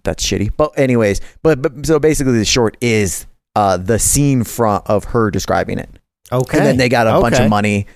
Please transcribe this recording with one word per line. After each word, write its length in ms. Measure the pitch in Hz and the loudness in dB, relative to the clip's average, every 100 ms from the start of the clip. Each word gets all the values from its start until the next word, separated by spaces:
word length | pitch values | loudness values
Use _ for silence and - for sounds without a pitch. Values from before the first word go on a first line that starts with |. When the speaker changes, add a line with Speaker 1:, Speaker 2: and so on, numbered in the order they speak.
Speaker 1:
that's 180 | - 80 | -8 -6
shitty. 280 | - 95 104 - | -4 -2 -2 -2
But 220 | 151 - | -2 0
anyways, 440 | 135 120 107 95 - - | 0 2 2 0 -6 -4
but, 200 | 160 143 | 0 0
but 240 | 156 127 139 | -2 -4 0
so 120 | 156 | 2
basically 380 | 151 135 131 120 | 2 0 0 0
the 60 | |
short 320 | 101 131 110 - | 0 0 0 -2
is, 420 | 120 110 98 - - - _ | -2 0 0 -4 -12 -20 _
uh, 240 | 104 101 92 | 0 0 0
the 200 | 90 110 | 0 0
scene 460 | - - 143 131 | 0 2 2 0
from, 380 | 110 - 113 101 | -2 -2 0 0
of 200 | - 104 | 0 -2
her 260 | - 120 110 | -2 -2 0
describing 480 | 95 - 90 87 95 | -2 -2 -2 -2 -6
it. 100 | - - _ _ _ | -10 -16 _ _ _
Speaker 2:
Okay. 280 | 127 127 151 | -4 -2 0
Speaker 1:
And 80 | 147 | 2
then 100 | 127 | 2
they 120 | 123 | 2
got 160 | 120 113 | 2 2
a 60 | 135 | 2
bunch 140 | 117 131 | 2 2
of 40 | |
Speaker 2:
Okay. 60 | 123 | 2
Speaker 1:
money, 380 | 104 104 104 95 | 2 2 0 -4